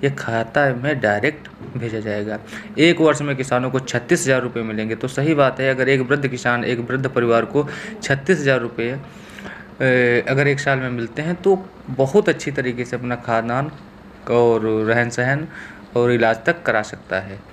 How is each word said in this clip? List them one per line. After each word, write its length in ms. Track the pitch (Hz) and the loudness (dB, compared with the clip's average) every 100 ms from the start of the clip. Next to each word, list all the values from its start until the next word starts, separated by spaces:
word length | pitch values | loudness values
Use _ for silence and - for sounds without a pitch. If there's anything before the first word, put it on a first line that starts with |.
ये 60 | 139 | -2
खाता 640 | 139 - 113 113 147 143 | -2 -4 -4 -2 0 2
में 260 | 123 135 143 | 0 -2 0
डायरेक्ट 480 | 110 104 123 151 - - - - | 2 2 0 -4 -16 -18 -12 -8
भेजा 220 | 117 110 | -6 -6
जाएगा। 400 | 107 104 104 107 - - - - | -4 -4 -4 -8 -10 -16 -10 2
एक 240 | 160 170 | 4 6
वर्ष 200 | 156 143 | 4 4
में 140 | 147 135 | -2 -4
किसानों 360 | 131 123 127 | 0 0 0
को 80 | 131 | -2
छत्तीस 420 | 131 120 - 175 | -2 -4 0 0
हज़ार 200 | 127 131 | 2 0
रुपये 220 | 123 117 | 0 -6
मिलेंगे। 320 | 110 110 110 113 | -6 -4 -4 -4
तो 120 | 127 | -4
सही 260 | - 147 | -2 2
बात 260 | 151 135 - | 4 2 2
है, 100 | 135 | 0
अगर 200 | 131 127 | 2 2
एक 120 | 135 | 2
वृद्ध 260 | 127 147 139 | 2 0 0
किसान, 360 | 123 123 120 | -2 0 0
एक 160 | 113 120 | 0 -2
वृद्ध 300 | 120 131 131 | -2 -2 -2
परिवार 360 | 123 120 117 113 | 0 2 2 2
को 220 | 143 143 - - - | 0 -2 -6 -12 -12
छत्तीस 360 | - 139 - 175 | -2 -2 2 2
हज़ार 200 | 139 131 | 4 2
रुपये, 320 | 117 113 117 | 0 -4 -4
अ, 1400 | 135 139 - - - - - - - 131 127 123 120 - | -4 -10 -18 -20 -16 -16 -16 -18 -2 2 4 4 4 2
अगर 160 | 135 143 | 2 2
एक 120 | 139 | 2
साल 200 | 139 135 | 0 0
में 100 | 131 | 0
मिलते 320 | 123 117 127 | -4 -6 -6
हैं, 140 | 156 175 | -4 0
तो 340 | 190 190 190 - - | 2 2 0 -18 -10
बहुत 400 | 127 135 202 208 | -2 2 4 4
अच्छी 220 | 156 - | 0 -2
तरीके 340 | 143 127 120 120 | -4 -4 -4 -6
से 100 | 123 | -6
अपना 200 | 123 120 | -4 -6
खानदान 560 | - 113 117 120 139 - - - - - - | 0 0 0 -2 -2 -8 -20 -20 -20 -18 0
और 300 | 120 120 113 | 4 6 4
रहन 480 | 110 110 107 117 117 | 2 0 2 2 0
सहन 380 | 117 123 143 160 - - - - 120 | 0 0 0 -4 -12 -18 -18 -4 0
और 140 | 120 | 4
इलाज 340 | 120 113 113 - | 4 4 2 0
तक 180 | 170 | -2
करा 180 | - 113 | 0 0
सकता 380 | 107 - - 92 | -2 -10 -6 -6
है 200 | 98 98 - | -6 -14 -16